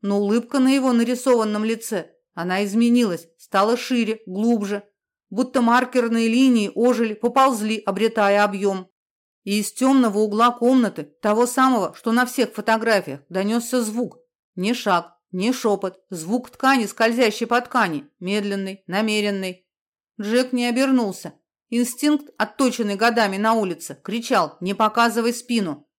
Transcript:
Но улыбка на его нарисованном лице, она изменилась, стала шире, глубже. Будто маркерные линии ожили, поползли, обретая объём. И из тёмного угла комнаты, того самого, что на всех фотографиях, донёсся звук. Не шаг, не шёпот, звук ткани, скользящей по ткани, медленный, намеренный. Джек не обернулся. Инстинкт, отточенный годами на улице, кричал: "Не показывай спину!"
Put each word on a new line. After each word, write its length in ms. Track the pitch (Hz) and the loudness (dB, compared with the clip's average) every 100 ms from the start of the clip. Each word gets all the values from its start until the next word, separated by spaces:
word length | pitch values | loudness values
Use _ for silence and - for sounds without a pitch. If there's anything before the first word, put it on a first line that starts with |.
Но 180 | 202 202 | 0 0
улыбка 380 | 202 226 233 277 | 2 0 0 0
на 100 | 262 | 2
его 240 | 269 262 | 2 2
нарисованном 720 | 240 233 247 254 247 220 208 | 2 0 0 2 2 2 -2
лице, 460 | 220 226 - 202 156 _ _ | -2 -4 -4 -8 -8 _ _
она 280 | - 175 185 202 | -8 -4 -2 0
изменилась, 640 | 208 233 240 226 165 - _ | 2 4 4 2 -2 -10 _
стала 400 | - 196 208 240 | -4 0 2 0
шире, 420 | - 247 220 220 - | -2 -2 -2 -4 -8
глубже. 560 | 185 226 233 202 202 202 _ _ _ _ | -2 0 0 -2 -6 -8 _ _ _ _
Будто 320 | 196 254 262 | -4 -2 0
маркерные 640 | 233 240 254 254 233 226 226 | 2 2 2 0 0 0 2
линии 420 | 233 262 240 202 | 4 4 4 0
ожили, 400 | - 233 226 233 | 0 2 2 -2
поползли, 640 | 208 233 240 269 233 214 220 | -2 -2 2 2 2 -4 -4
обретая 680 | - 196 220 226 202 202 | -4 -2 -2 2 2 2
объём. 440 | 208 196 202 190 185 _ _ _ _ _ | 2 0 -2 -2 -8 _ _ _ _ _
И 160 | - 208 | -4 -2
из 120 | 208 | -4
тёмного 460 | - 262 269 233 202 | -2 2 4 4 2
угла 320 | 214 208 240 | 0 2 2
комнаты, 540 | 240 240 262 220 - 147 _ | 2 2 4 2 -2 -14 _
того 240 | 214 208 240 | 0 2 2
самого, 480 | - 262 247 185 | 2 2 2 -2
что 180 | - 233 | -4 -2
на 140 | 233 247 | 0 0
всех 260 | - 220 | 0 -4
фотографиях, 680 | - 208 226 226 208 160 139 _ | -2 -2 0 2 0 -2 -12 _
донёсся 520 | 175 202 233 233 254 | -4 -2 -2 -2 -2
звук. 360 | 220 220 233 - _ _ _ - | -2 -4 -6 -8 _ _ _ -6
Не 160 | 190 | -4
шаг, 400 | 240 208 175 175 _ _ | -2 0 -2 -2 _ _
не 200 | 180 208 | -4 -2
шёпот, 480 | 254 233 196 190 - _ | -2 -2 -2 -4 -10 _
звук 400 | 175 160 240 247 | -12 -4 -6 -6
ткани, 360 | - 262 269 208 | -2 0 0 -2
скользящей 600 | - 226 233 233 208 226 | 0 0 2 0 0 -2
по 140 | 240 | -2
ткани, 480 | 240 254 196 147 143 _ | 0 -2 -2 -4 -10 _
медленный, 640 | 175 208 202 196 190 196 - | -4 -4 -2 -6 -6 -12 -8
намеренный. 800 | 185 220 214 208 196 185 180 _ _ _ _ _ - | -4 0 0 0 -2 -6 -10 _ _ _ _ _ -12
Джек 320 | 208 233 254 | -2 0 0
не 140 | 254 240 | -2 -2
обернулся. 680 | 240 269 262 214 185 170 - _ _ _ | 0 2 2 0 -6 -14 -18 _ _ _
Инстинкт, 640 | - 240 - 294 294 294 _ | -4 -4 -2 0 0 -4 _
отточенный 560 | 214 - 262 247 208 | -6 0 0 0 -4
годами 420 | 202 226 226 208 190 | 0 0 2 0 0
на 180 | 220 | 0
улице, 440 | 226 196 165 - 135 | 0 0 -6 -10 -14
кричал: 540 | - 226 233 233 156 - | -8 -8 0 0 0 -4
"Не 140 | 180 | -6
показывай 600 | 196 214 214 233 220 233 | 0 0 2 2 2 -2
спину!" 540 | 240 - 233 185 143 _ | -4 -4 -2 -2 -8 _